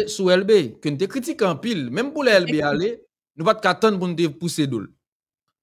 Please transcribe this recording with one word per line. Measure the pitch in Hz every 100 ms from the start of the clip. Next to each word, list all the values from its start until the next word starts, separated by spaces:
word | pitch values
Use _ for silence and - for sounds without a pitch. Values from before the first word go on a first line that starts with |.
| 208
sou | - 185
l | 180 196
b | 214 131 -
ke | 151
n | 143
te | 196
kritike | 269 285 294 196
anpil | 147 220 202 123
menm | 143 269
pou | 302 262
lè | 202
l | 170
b | 151
ale, | 147 143 196 233 _ _ _ -
nou | 165
pa | 214
t |
ka | 185 180
tann | 220 202
pou | 180
n | 165
te | 170
pouse | - 170 151 139
do | 117
l. | 95 _ _ _ _ _ _ _